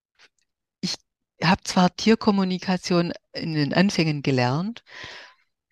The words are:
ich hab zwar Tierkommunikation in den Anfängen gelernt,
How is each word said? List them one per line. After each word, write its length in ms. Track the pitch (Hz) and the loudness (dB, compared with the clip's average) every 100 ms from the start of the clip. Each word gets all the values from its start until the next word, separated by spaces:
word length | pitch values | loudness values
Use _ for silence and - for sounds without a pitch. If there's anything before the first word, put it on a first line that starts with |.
| _ _ _ _ _ _ _ _ | _ _ _ _ _ _ _ _
ich 140 | - - _ _ _ - | -10 -10 _ _ _ -4
hab 240 | 160 190 - | 0 0 0
zwar 260 | - 180 - | 2 2 2
Tierkommunikation 1160 | - 220 - 196 190 185 - 180 - 175 175 - _ | 2 2 2 0 0 -4 -4 -4 0 0 0 -4 _
in 200 | - 165 | -10 -4
den 200 | 156 143 | -2 0
Anfängen 480 | - 196 - 160 147 | 2 2 2 0 0
gelernt, 600 | 143 131 123 139 190 233 - - - - - _ _ _ _ | 0 2 2 0 -4 -8 -16 -20 -18 -18 -20 _ _ _ _